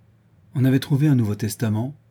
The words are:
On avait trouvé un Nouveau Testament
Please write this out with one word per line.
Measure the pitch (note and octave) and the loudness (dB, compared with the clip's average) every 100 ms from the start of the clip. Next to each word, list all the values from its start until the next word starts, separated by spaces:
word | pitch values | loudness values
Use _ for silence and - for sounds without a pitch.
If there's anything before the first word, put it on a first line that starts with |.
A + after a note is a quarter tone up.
| _ _ _ _ _ C#3 | _ _ _ _ _ -2
On | |
avait | C3 C3 | 2 0
trouvé | - C#3 D3+ | 0 0 2
un | C3 | 2
Nouveau | G#2+ G2+ | 0 -2
Testament | G#2 - A2 G#2+ B2+ - _ | -6 -4 -2 -2 -4 -10 _